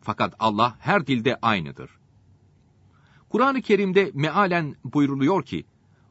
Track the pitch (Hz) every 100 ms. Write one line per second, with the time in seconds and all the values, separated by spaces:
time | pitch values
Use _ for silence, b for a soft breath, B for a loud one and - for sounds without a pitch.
0 | - 107 101 - 110 104 120 - 135 196
1 | 139 127 123 - 117 101 73 69 65 _
2 | _ _ _ _ _ _ _ _ _ b
3 | b b b 214 269 262 - 196 196 185
4 | 185 139 151 165 196 175 151 - 120 147
5 | 139 139 139 190 - 80 - _ _ b
6 | b